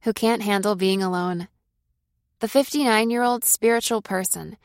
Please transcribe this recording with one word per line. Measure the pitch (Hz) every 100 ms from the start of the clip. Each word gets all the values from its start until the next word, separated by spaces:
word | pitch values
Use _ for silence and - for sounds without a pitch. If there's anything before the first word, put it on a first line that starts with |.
who | -
can't | 214 220 226
handle | 208 202 196
being | 196 190 190
alone. | 190 180 180 175 175 _ _ _ _ _ _ _ _ _
The | 226
fifty-nine-year-old | 269 277 294 277 220 226 240 247 247
spiritual | - - 233 233 - 226
person | - 190 185 170 156 -